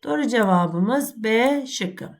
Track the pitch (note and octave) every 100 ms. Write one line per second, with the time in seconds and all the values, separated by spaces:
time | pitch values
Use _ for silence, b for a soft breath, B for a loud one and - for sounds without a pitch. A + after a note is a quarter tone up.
0 | - D4 C4+ A#3 G3+ F3+ F3 E3 G3 C4+
1 | C#4 - A3 A3 B3+ C#4+ C4 - - -
2 | - -